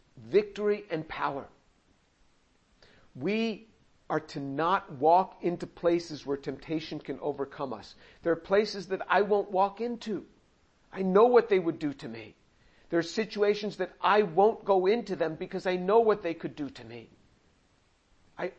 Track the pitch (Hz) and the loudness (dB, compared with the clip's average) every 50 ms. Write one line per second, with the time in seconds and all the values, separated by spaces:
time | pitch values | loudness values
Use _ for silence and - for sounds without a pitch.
0 | _ _ _ 123 110 113 143 208 208 202 - 202 208 208 208 202 202 - 165 160 | _ _ _ -20 -10 2 2 2 2 2 -8 -4 -2 -2 -2 -2 -4 -8 -8 -8
1 | 156 - - - 147 147 139 135 - - _ _ _ _ _ _ _ _ _ _ | -8 -8 -8 -6 -4 -4 -4 -6 -10 -12 _ _ _ _ _ _ _ _ _ _
2 | _ _ _ _ _ _ _ _ _ _ _ _ _ _ _ _ - _ _ _ | _ _ _ _ _ _ _ _ _ _ _ _ _ _ _ _ -20 _ _ _
3 | _ _ - 127 135 190 214 220 226 226 202 - - _ _ _ _ _ _ _ | _ _ -14 -6 -4 -2 -2 -2 -2 -2 -4 -8 -14 _ _ _ _ _ _ _
4 | _ - 156 156 156 - - 156 139 139 135 147 160 175 190 185 - - 151 123 | _ -4 -4 -4 -4 -6 -10 -10 -8 -6 -4 -2 0 0 0 0 -2 -6 -6 2
5 | 143 160 170 185 185 - - - - 170 175 175 170 - _ - 170 170 170 170 | 4 6 6 6 4 0 -6 -4 -4 -4 -4 -4 -8 -14 _ -2 0 2 2 2
6 | 170 - 151 135 - 135 139 139 - 151 135 131 - - 160 151 156 - 165 151 | -2 -6 -12 -12 -6 -6 -6 -4 -4 -8 -10 -10 -8 -6 -6 -6 -6 -6 -10 -10
7 | - - 135 - - 147 139 139 135 135 - - 143 131 113 101 92 - - - | -8 -10 -10 -6 -6 -6 -4 -4 -8 -8 -6 -8 -8 -8 -8 -12 -12 -20 -20 -20
8 | - - - _ - 165 165 165 - - 196 208 214 202 196 202 170 - 190 180 | -20 -20 -18 _ -2 -2 -2 0 0 2 2 2 2 2 -4 -10 -6 -6 -6 -6
9 | - - 175 190 208 190 208 202 196 - 196 185 196 196 196 - 233 240 240 226 | -2 2 2 2 4 4 2 0 0 -2 0 0 0 0 -2 -6 -6 -6 -6 -8
10 | - 226 196 147 - - _ _ _ _ _ _ _ _ _ _ _ _ - 185 | -8 -8 -8 -8 -8 -12 _ _ _ _ _ _ _ _ _ _ _ _ -6 -4
11 | 190 185 180 202 233 247 247 233 - - 202 190 170 165 147 - 156 147 135 - | -2 4 6 6 6 8 8 6 6 6 2 2 2 0 -4 -2 -6 -6 -6 -6
12 | 156 120 110 110 107 - - _ _ _ _ _ _ _ _ _ _ - 170 170 | -12 -12 -12 -12 -14 -18 -20 _ _ _ _ _ _ _ _ _ _ -2 -2 -2
13 | 160 165 - 226 214 - - 202 208 208 208 208 208 202 160 - 185 - - - | -2 0 -4 -4 -4 -4 0 0 2 2 2 0 -2 -8 -4 -6 -6 -6 -6 -2
14 | - 185 202 214 214 170 156 185 202 226 214 - - 196 196 185 180 190 226 240 | 2 4 4 4 4 4 4 6 6 6 4 0 0 2 2 4 4 4 2 2
15 | 185 190 185 139 165 160 160 - 185 - 196 180 - 190 180 180 180 190 214 226 | 0 -6 -2 -2 -2 -2 -2 -6 -10 -8 -8 -4 -2 -2 -2 -2 0 4 4 6
16 | 233 214 202 208 175 170 160 165 175 147 127 147 143 127 - - 120 110 120 117 | 6 6 2 2 0 -6 -6 -6 -8 -10 -8 -8 -10 -10 -10 -14 -16 -14 -16 -16
17 | 110 - - _ _ _ _ _ _ _ _ _ _ _ _ _ _ _ _ _ | -16 -18 -20 _ _ _ _ _ _ _ _ _ _ _ _ _ _ _ _ _
18 | _ _ _ _ _ _ - - - 185 - | _ _ _ _ _ _ -12 -10 -10 -10 -10